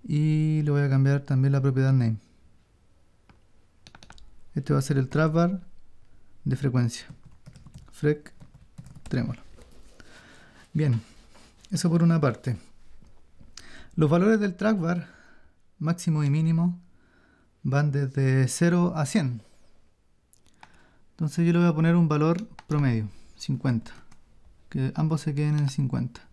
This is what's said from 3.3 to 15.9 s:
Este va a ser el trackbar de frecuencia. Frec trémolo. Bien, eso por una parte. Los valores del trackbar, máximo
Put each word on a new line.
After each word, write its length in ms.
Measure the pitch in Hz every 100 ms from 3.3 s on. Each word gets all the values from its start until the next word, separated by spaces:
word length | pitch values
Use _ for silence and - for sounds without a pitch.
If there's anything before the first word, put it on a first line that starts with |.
| - _ - _ _ - - - - - - -
Este 180 | 147 135
va 60 | 139
a 40 |
ser 160 | 135 139
el 100 | 135
trackbar 520 | 147 160 165 175 185 - - - - - - - -
de 120 | 139 131
frecuencia. 500 | 139 123 120 - - - - - - - - - -
Frec 400 | - 147 151 - - - - - - - - -
trémolo. 320 | 120 120 127 - - - - - - - - - - - - -
Bien, 280 | 151 151 113 - - - - - _ -
eso 200 | 170 175
por 140 | 170
una 160 | 170 165
parte. 360 | 139 110 135 95 - - - - - - - - - - - - - -
Los 120 | 151
valores 300 | 170 202 220
del 160 | 202
trackbar, 540 | 175 208 208 165 175 - - - - - _ _ _
máximo 420 | 151